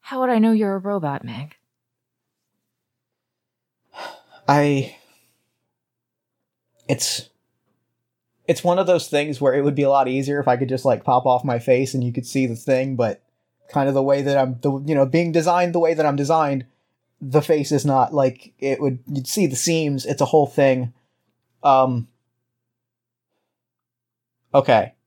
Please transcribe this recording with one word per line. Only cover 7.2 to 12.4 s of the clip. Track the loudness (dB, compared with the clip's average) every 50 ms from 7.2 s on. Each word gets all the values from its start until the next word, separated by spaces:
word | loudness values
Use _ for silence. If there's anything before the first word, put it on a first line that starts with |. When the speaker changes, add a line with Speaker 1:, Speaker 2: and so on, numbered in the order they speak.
| -10 -14 _ _ _ _ _ _ _ _ _ _ _ _ _ _ _ _ _ _ _ _ _ _ _ -4
Speaker 2:
it's | -4 -2 0
one | 0 0 0
of | 2 2
those | 0 0 0 -2
things | -2 -2 -2 -2 -6 -2
where | 0 0 0
it | 2 0
would | 0 0
be | 0 0
a | 2
lot | 2 2 2 0
easier | -2 -4 -4 -2 -4 -2
if | 0 0
I | 0
could | 0 0 -4
just, | -4 -2 0
like, | 0 0 0 0
pop | 0 0 2 2
off | 2 0 2 0
my | -2 -4 -2
face | 2 2 2 2 2 -2 -4
and | -4 -4
you | -4 -4
could | -6 -8
see | -4 -4 -2